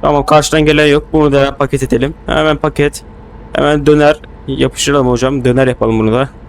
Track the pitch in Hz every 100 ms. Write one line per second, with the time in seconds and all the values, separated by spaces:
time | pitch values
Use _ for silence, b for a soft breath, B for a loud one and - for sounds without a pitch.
0 | 151 147 139 151 143 156 151 147 151 147
1 | 147 156 147 139 139 139 139 139 131 117
2 | 131 - - 156 156 147 156 - 143 -
3 | - - - - - - 143 151 143 151
4 | 147 151 - - - 135 131 - - 143
5 | 127 120 131 139 123 123 131 120 113 113
6 | 110 117 135 -